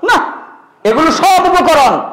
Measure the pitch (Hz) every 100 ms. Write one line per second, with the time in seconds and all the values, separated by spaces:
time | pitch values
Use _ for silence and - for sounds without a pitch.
0 | 403 415 - - - - _ _ 208 226
1 | 320 - 359 370 359 359 - 302 254 190
2 | -